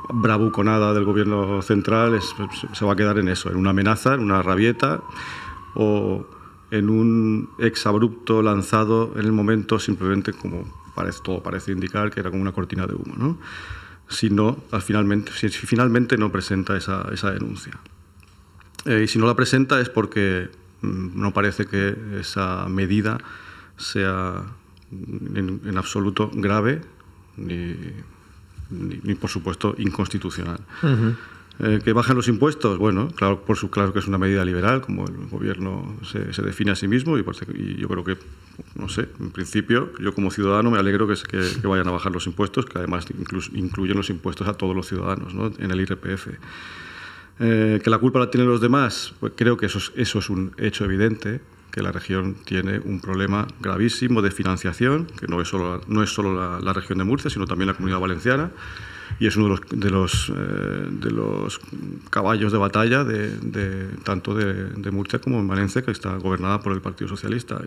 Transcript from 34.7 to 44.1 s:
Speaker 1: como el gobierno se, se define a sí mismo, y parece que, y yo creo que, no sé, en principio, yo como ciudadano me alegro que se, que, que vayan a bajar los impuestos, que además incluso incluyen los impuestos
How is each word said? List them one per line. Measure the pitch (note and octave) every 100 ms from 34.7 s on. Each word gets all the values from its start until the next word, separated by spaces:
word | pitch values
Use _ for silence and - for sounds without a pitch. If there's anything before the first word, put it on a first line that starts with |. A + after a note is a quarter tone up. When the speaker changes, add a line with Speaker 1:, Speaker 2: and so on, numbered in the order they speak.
| C3
Speaker 1:
como | A2+ F#2+ F#2+
el | F2+ F#2+
gobierno | G2+ G#2 F#2+ F#2+ F#2+ F#2+ G#2+ G#2+
se, | G#2+ G2
se | F#2+
define | G2+ F#2+ G2+
a |
sí | F#2+ G2+
mismo, | A#2+ D3 D3+
y |
parece | F#2 F#2+
que, | -
y | - G2 G2
yo | G2
creo | F#2
que, | F2 F#2 - - - - - -
no | -
sé, | - - -
en | -
principio, | F2 F2+ G#2 - A#2 C3+ -
yo | G2
como | F#2+ G2
ciudadano | G2 G2 G2+ A#2
me | A2+
alegro | G2 G2 G#2
que | G2+
se, | -
que, | F#2+ F#2 G2
que | G#2
vayan | F#2+ F#2
a |
bajar | F2+ F#2+
los | F2+ F2+
impuestos, | E2+ G2+ -
que | B2 -
además | F2+ F2+ F2+
incluso | - - F#2 -
incluyen | - F#2 - F#2+ G2
los |
impuestos | G2